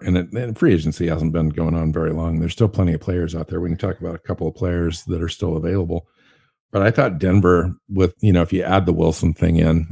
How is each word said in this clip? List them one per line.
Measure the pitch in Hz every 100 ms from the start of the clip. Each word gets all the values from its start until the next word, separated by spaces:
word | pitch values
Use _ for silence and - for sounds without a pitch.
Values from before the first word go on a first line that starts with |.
| -
and | 90
it, | 87
and | 120 120 113
free | 165
agency | 87 78 - 85
hasn't | 80 80
been | 82 78
going | 78 80 82
on | 80
very | 80 80
long. | 80 82 80
There's | 85
still | - 104
plenty | - 90
of | 78
players | - 90 82 82
out | 78
there. | 90
We | 87
can | 87
talk | 95 92
about | 85 85
a |
couple | - - 82
of | -
players | 90 87 85 80 -
that | 85
are | 82
still | - 85 80
available. | 85 95 87 85 - _ _ _ _ _ _
But | 101
I | 104
thought | 131 131 147
Denver | 92 98 90 87 90 - -
with, | 95 87 -
you | 107
know, | 87
if | 85
you | 92
add | 85 95 90
the |
Wilson | 82 82 80 90
thing | 80 85 82
in, | 82 82 82